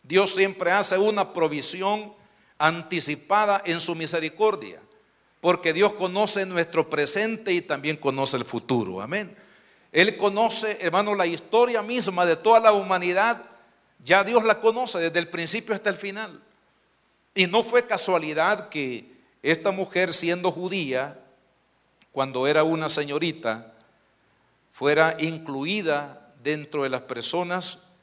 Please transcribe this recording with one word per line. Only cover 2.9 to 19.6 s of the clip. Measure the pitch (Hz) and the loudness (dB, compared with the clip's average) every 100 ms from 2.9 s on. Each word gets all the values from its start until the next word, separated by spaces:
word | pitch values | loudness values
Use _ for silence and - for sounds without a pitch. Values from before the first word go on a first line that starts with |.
| 175 147 147 - 202 208 196 180 | -4 -4 -6 0 2 4 0 0
en | 170 | -2
su | 165 | -2
misericordia, | 165 156 175 156 156 214 190 104 85 _ _ _ _ _ _ | -4 -4 -4 -4 0 0 0 -10 -16 _ _ _ _ _ _
porque | 170 175 170 | 0 2 0
Dios | 160 202 | 2 2
conoce | 208 185 185 214 202 190 | 2 -4 0 0 0 -2
nuestro | 180 170 165 156 | -2 0 0 0
presente | 151 143 196 220 220 202 | -2 0 0 -2 -4 -2
y | 180 | -2
también | - 139 143 151 | -2 -4 -4 -2
conoce | 139 135 135 131 | -2 0 0 -2
el | 120 | -4
futuro. | 117 - 123 98 92 | -8 -2 -2 -2 -8
Amén. | 110 196 196 - - _ _ _ _ | -6 -8 -8 -16 -20 _ _ _ _
Él | 156 196 - | 2 2 2
conoce, | 202 196 226 - 214 208 | 0 2 0 0 -2 -4
hermano, | 175 180 208 | 0 0 0
la | 202 175 | 0 0
historia | 165 - 226 240 226 | -2 0 2 4 2
misma | 208 247 190 180 | -2 -2 -2 0
de | 175 160 | 2 4
toda | 214 226 | 6 8
la | 226 | 8
humanidad | 208 190 185 175 180 220 233 - - _ _ _ _ | 4 2 0 0 2 0 0 -8 -20 _ _ _ _
ya | 123 185 | 4 4
Dios | 196 233 | 6 2
la | 220 214 | 4 4
conoce | 220 226 247 185 | 2 2 -2 0
desde | 165 165 | 0 0
el | 170 | -2
principio | 170 165 220 - | -4 -2 -2 -4
hasta | 208 208 | -2 -2
el | 185 | -4
final. | 202 196 214 - _ _ _ _ _ _ _ _ _ | -8 -10 -12 -14 _ _ _ _ _ _ _ _ _
Y | 196 180 | -2 2
no | 214 | 2
fue | 226 240 240 | 4 2 2
casualidad | 202 - 175 156 151 175 208 - | -2 0 0 0 0 0 0 -4
que | 151 135 117 - - _ _ | -6 -6 -8 -12 -20 _ _
esta | 139 160 | -2 0